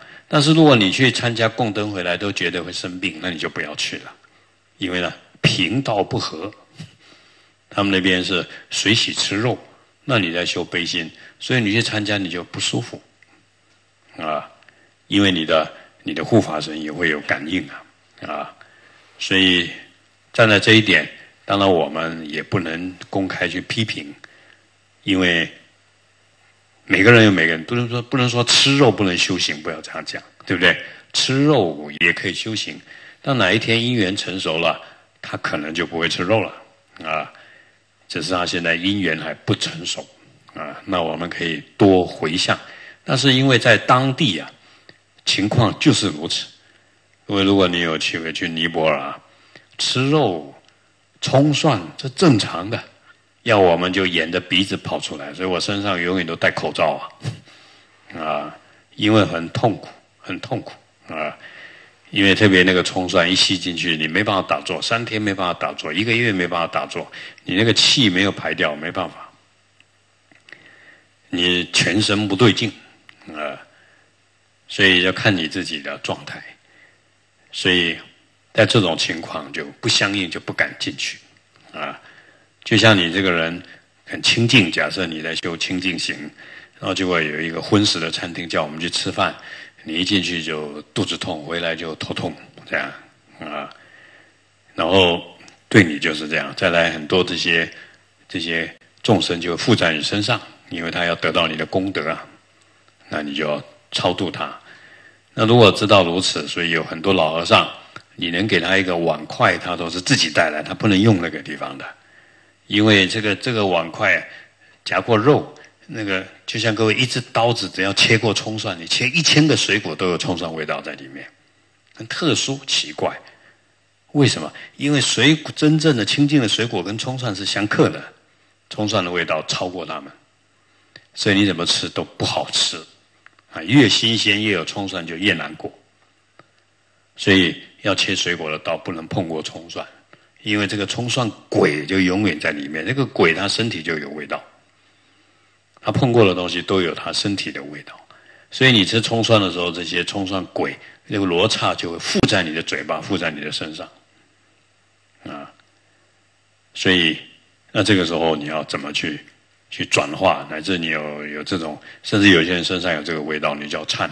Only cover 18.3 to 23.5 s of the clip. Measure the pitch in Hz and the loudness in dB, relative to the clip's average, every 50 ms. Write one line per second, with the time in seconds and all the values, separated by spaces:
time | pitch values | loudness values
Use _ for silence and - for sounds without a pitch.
18.3 | 76 73 - - - - - - _ _ - - - - _ _ _ - - - | -8 -8 -8 -10 -14 -20 -20 -20 _ _ -20 -20 -20 -20 _ _ _ -10 -4 0
19.3 | 98 95 95 92 90 87 85 82 - - - - _ _ _ _ _ _ _ _ | 2 4 4 6 4 4 0 -2 -6 -14 -18 -20 _ _ _ _ _ _ _ _
20.3 | - - 113 107 104 98 - 113 110 110 104 98 90 78 - - - - - - | 2 4 6 6 6 6 6 8 6 8 8 6 4 2 2 0 -8 -18 -20 -20
21.3 | _ _ _ - 101 101 98 95 90 82 76 71 73 80 82 82 82 82 80 76 | _ _ _ -2 0 2 4 4 4 2 2 0 -2 -4 -4 -4 -6 -8 -10 -10
22.3 | 76 76 - - - 98 82 80 82 85 90 92 90 - - - - 98 95 90 | -8 -10 -8 -4 -4 -4 -4 -4 -6 -8 -8 -10 -10 -12 -12 -6 -4 -4 -2 -2
23.3 | - - 90 85 | -4 -4 -4 -4